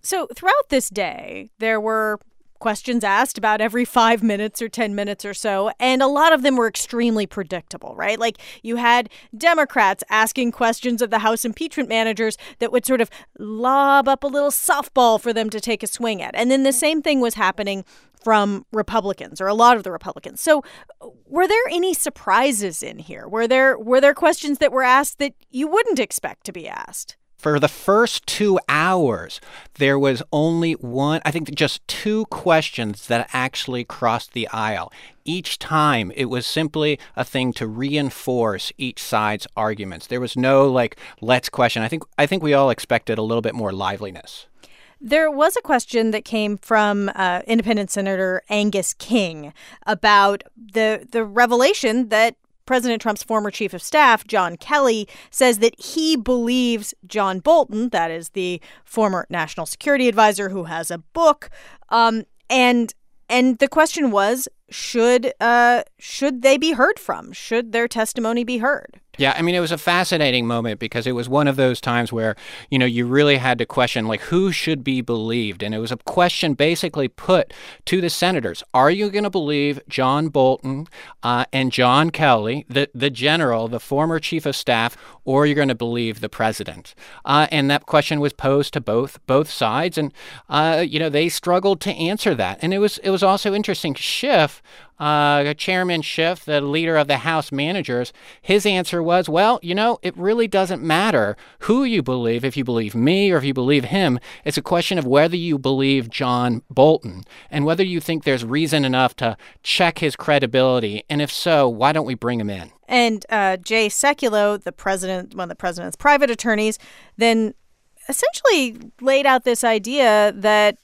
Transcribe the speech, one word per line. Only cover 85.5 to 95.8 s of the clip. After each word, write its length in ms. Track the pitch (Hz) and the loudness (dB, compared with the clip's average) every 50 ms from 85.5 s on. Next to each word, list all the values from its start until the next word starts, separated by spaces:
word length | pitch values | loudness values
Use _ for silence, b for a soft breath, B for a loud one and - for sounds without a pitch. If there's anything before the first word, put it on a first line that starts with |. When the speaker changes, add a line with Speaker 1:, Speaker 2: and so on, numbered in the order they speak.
| 147 | 2
Speaker 2:
gonna 180 | 147 147 135 127 | 2 0 0 0
believe 460 | 113 120 120 120 120 120 113 107 110 | -2 -4 -4 -4 -4 -4 -4 -6 -6
the 100 | 113 107 | -10 -10
president? 640 | - - 117 110 107 - 104 - 78 - - - - B B B B B B | -4 -2 -2 -2 -2 -2 -8 -12 -12 -16 -18 -20 -20 B B B B B B
Uh, 220 | - 139 147 151 - | 2 2 4 4 2
and 180 | - 147 139 139 | 2 0 2 2
that 140 | 143 151 _ | 0 0 _
question 340 | - - 156 143 - 160 147 | 2 2 2 2 2 -2 -2
was 120 | 143 147 - | -2 -4 -4
posed 400 | _ - 135 135 143 147 - - | _ -2 0 2 2 0 0 -4
to 60 | 151 | -6
both, 380 | 120 - 107 117 131 135 - - _ | -4 -2 0 0 -2 -2 -8 -18 _
both 240 | - 131 135 156 156 | 2 2 2 2 0
sides. 480 | - - - 110 110 131 160 180 165 - | -2 -2 -2 0 0 0 -2 -2 -2 -2
And, 160 | 151 139 _ B B B B B B _ | -4 -4 _ B B B B B B _
uh, 340 | - 147 156 160 165 156 175 | 0 2 2 2 2 0 0
you 120 | 165 - 151 | 0 -2 -2
know, 120 | 160 160 | -2 0
they 180 | 139 147 160 170 | 0 0 0 0
struggled 520 | - - - 180 175 180 185 202 196 156 - | -2 -4 -2 0 0 2 2 2 0 0 -2
to 80 | 196 | -8
answer 440 | 175 - 165 165 196 214 - 220 165 | -6 -4 -4 -4 -4 -2 -2 -2 0
that. 220 | 113 101 90 98 - - | 0 -2 -4 -4 -4 -4
And 100 | 165 190 | -2 0
it 60 | 196 | 0
was, 200 | 208 214 - - | 0 -2 -2 -4
it 120 | - 196 | -4 -2
was 140 | 190 185 196 | 0 2 2
also 280 | 190 190 202 - 214 196 | 2 2 2 0 -2 -2
interesting. 420 | 208 214 - 190 - - 165 135 | -2 -2 -2 -4 -4 -4 -6 -6
Schiff, 680 | - - - - - - 269 277 190 156 143 - - B B B B B B B _ | -4 -6 -6 -6 -4 -2 2 4 4 4 2 0 -10 B B B B B B B _
uh, 560 | 151 151 151 147 147 147 147 147 143 147 151 | -2 0 2 2 4 4 4 2 2 0 -2
Chairman 480 | - - - 185 185 | -4 -4 -4 -2 -2